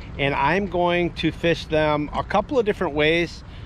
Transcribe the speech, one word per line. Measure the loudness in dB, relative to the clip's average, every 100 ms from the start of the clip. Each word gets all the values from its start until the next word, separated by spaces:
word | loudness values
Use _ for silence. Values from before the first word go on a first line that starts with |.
| -12 -4
and | -2
I'm | 2 2 2 0
going | 0 2 2 0
to | -2 -4
fish | 0 0 0 0
them | 0 2 0 -2
a | -4
couple | 0 0 2 0
of | 0
different | 0 -2
ways. | 2 4 4 0 -6 -16 -14